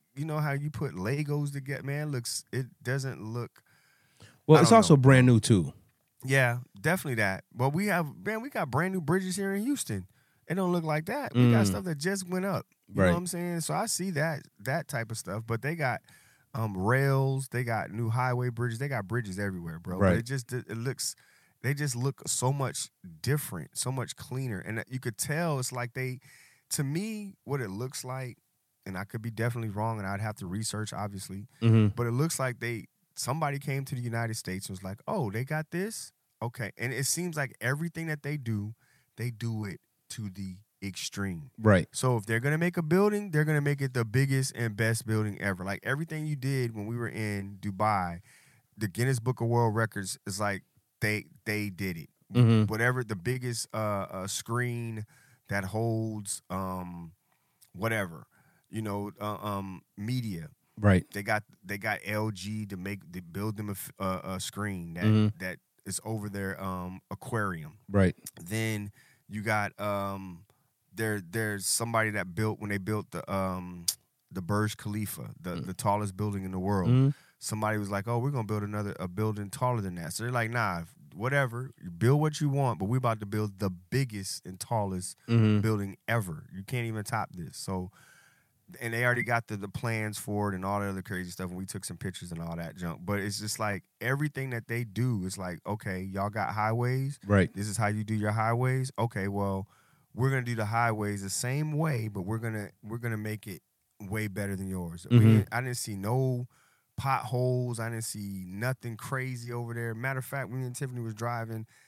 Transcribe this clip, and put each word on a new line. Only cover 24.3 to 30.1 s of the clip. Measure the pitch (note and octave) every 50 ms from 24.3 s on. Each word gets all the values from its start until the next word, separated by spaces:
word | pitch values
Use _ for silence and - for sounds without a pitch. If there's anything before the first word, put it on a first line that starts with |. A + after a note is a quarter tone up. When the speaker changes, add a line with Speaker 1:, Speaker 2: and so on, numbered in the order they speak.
| B2+ C3 C3+ B2 G#2 F#2
Speaker 1:
And | - G2 A2 A2+ - -
you | C3 B2+
could | - B2+ G#2+
tell | - - D3+ D3 D#3+ F3 E3 D3 C3
it's | B2 -
like | B2+ B2 B2 A#2+ -
they, | C3 C3 C3 B2+ B2+ - - - - - - _ _ _ -
to | - - C#3+
me, | C3+ D3 F3 G#3 A3+ A3 G#3+ G#3 G3 F#3+ _ -
what | - C#3 C#3
it | A#2 G2
looks | F#2+ G#2 B2+ B2+ - - B2+
like, | B2+ B2+ C3 C3 A#2+ - _ _ _ _ _ _ _ _ _ -
and | F#2+ F#2
I | F#2 G2
could | - - A2+
be | A2 A#2
definitely | G#2+ G#2 A2+ A#2+ A#2+ A#2+ A2+ G#2+
wrong, | G2 G#2 A2 A2+ A2
and | G#2+ G2
I'd | F#2+